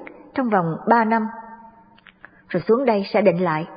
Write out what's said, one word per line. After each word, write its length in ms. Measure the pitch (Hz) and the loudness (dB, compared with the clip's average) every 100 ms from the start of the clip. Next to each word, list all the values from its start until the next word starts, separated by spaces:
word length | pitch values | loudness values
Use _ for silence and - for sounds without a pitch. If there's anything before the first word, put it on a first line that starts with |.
| - - - | -20 -20 -10
trong 160 | - 247 | -4 0
vòng 280 | 196 165 - - | 0 0 -2 2
ba 180 | 233 220 | 2 2
năm, 220 | 226 214 - - - - - - _ - _ - _ - | 0 -2 -10 -18 -20 -20 -20 -20 _ -20 _ -20 _ -8
rồi 160 | 175 - | -4 2
xuống 180 | 233 262 | 2 2
đây 180 | 208 196 | 0 0
sẽ 80 | 214 | 2
định 220 | 202 175 | 4 4
lại. 240 | 180 156 165 | 0 -2 -6